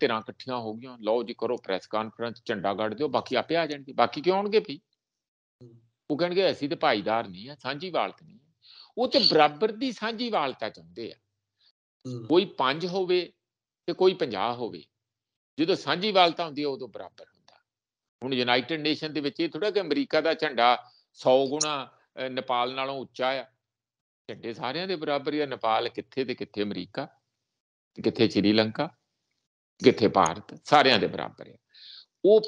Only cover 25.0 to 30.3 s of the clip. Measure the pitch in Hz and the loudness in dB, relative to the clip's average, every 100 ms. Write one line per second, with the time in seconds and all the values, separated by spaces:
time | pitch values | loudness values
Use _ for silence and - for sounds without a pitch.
25 | 151 143 139 147 143 123 113 110 120 - | -2 -2 -2 -2 -4 -2 0 0 -2 -8
26 | - - 127 123 101 104 104 98 90 - | -8 -6 -4 -6 -8 -6 -4 -6 -8 -10
27 | 143 _ _ _ _ _ _ _ _ - | -10 _ _ _ _ _ _ _ _ -4
28 | 117 - 107 107 98 107 110 113 147 _ | -2 2 2 4 4 4 2 -2 -6 _
29 | _ _ _ _ _ _ _ - 123 - | _ _ _ _ _ _ _ 4 4 6
30 | 98 98 82 | 4 4 2